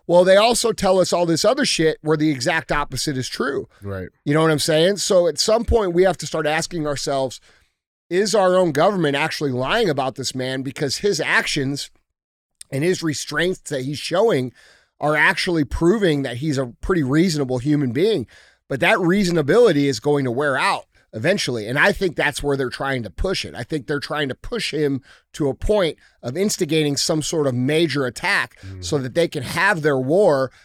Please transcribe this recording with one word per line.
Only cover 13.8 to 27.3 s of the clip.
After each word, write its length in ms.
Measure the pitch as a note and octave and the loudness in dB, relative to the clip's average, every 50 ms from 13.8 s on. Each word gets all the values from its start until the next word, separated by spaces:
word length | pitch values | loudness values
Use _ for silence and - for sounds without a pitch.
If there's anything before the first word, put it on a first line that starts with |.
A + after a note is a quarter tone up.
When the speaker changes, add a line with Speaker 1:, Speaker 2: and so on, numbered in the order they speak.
Speaker 1:
he's 160 | B2+ C#3+ D3 - | -6 -6 -8 -8
showing 540 | - - E3 F#3 A3+ A#3 E3+ C3 B2+ B2 _ _ _ - _ _ _ _ _ - | -6 -2 0 2 2 2 2 0 -2 -4 _ _ _ -20 _ _ _ _ _ -4
are 160 | C#3 D3+ D#3 | -2 0 2
actually 480 | D3 D#3 F#3 F#3 - - F#3 E3+ D#3+ C#3+ | 4 4 4 2 2 -2 -2 0 0 0
proving 580 | - - - E3 F3 A3 A3+ G3+ E3 D3 C#3 | -2 -2 2 2 2 4 4 2 2 2 0
that 140 | C3+ A#2+ B2 A#2+ | -2 -4 -6 -6
he's 200 | D3+ D#3+ C3 C3+ | -4 -2 -2 -2
a 80 | C3 A#2+ - _ | -4 -6 -8 _
pretty 200 | - - F#3+ E3 | -4 -2 0 0
reasonable 560 | C3+ B2 C#3+ D#3+ F#3 F#3 D#3 D3 C3+ B2 B2+ B2 | 2 2 2 2 2 2 0 -2 -2 -2 -4 -2
human 340 | A#2+ D3+ D3 D3 C#3 B2 | 0 0 0 2 0 -2
being. 340 | A2 C#3+ F#3+ A3+ G#3 C#3+ A2 _ - - - _ _ _ _ - | 0 0 0 0 0 -2 -4 _ -14 -20 -20 _ _ _ _ -8
But 120 | C#3 A#2+ | -4 0
that 180 | E3+ F3 - F3 | 2 2 2 2
reasonability 840 | F#3 E3 F#3+ G#3+ G3 F3 E3+ D#3+ C#3+ C3+ F#3 A#3+ A#3+ G#3 D3+ C#3+ C#3+ | 2 2 2 2 2 2 0 0 2 2 4 6 6 6 4 4 2
is 140 | C#3 B2 G#2+ | 0 -2 -2
going 240 | - D3 D3 C#3+ C3+ | -2 0 0 0 0
to 40 | B2 | -2
wear 260 | A2+ C3+ D3+ C#3+ C3 C#3 | -2 -2 -2 -2 -2 0
out 260 | F3 G3 D#3+ A#2 - _ _ _ _ _ | 0 -2 -2 -4 -6 _ _ _ _ _
eventually. 540 | - A2 A#2 F3 G#3 F3+ - C#3+ B2 A2+ G2+ | -10 -4 -2 -2 0 0 -2 -4 -4 -6 -6
And 100 | A2+ B2+ | -4 0
I 140 | C#3+ E3+ G#3 | 2 2 2
think 240 | - - G3 E3+ B2 | 2 0 -4 -4 -2
that's 260 | E3 C#3+ D3 - - | -2 -2 -2 -2 -4
where 140 | D3 C#3+ C#3 | -2 -2 -2
they're 140 | C3+ C3 A#2+ | -2 -2 -6
trying 320 | - - C#3 C3+ C3+ B2 | -4 -6 -4 -4 -4 -4
to 80 | G#2+ G2 | -6 -8
push 340 | - - - F#3+ F#3+ - - | -8 -6 -4 -4 -4 -4 -6
it. 80 | E2 D2 | -10 -10
I 100 | A2 A#2+ | -12 -8
think 220 | - D#3+ D3 G#2+ | -6 -6 -8 -4
they're 120 | - D3 C#3 | -4 -6 -6
trying 300 | - - D3+ D3+ D3 B2+ | -4 -6 -6 -4 -4 -4
to 60 | B2 | -6
push 360 | _ - - - - - - | _ -10 -8 -6 -6 -6 -4
him 300 | C#3+ D#3 D3 C#3 C#3 B2+ _ - - _ _ _ | -2 -2 0 0 0 -4 _ -12 -20 _ _ _
to 160 | - - D3+ C3+ | -6 -4 -4 -4
a 60 | A2+ | -2
point 440 | - - - G#3 G#3 F3 D3+ - _ _ _ _ _ | -2 0 0 2 2 2 0 -4 _ _ _ _ _
of 140 | - A#2+ C3 | -10 -8 -4
instigating 600 | F3+ G3+ G#3+ - - F3+ C#3 D#3+ D#3 D3+ D3 C#3+ | -2 -2 -2 0 -2 -2 0 0 2 2 0 0
some 240 | - - - D#3+ D#3 | -2 -2 0 0 -2
sort 240 | - - | -2 -2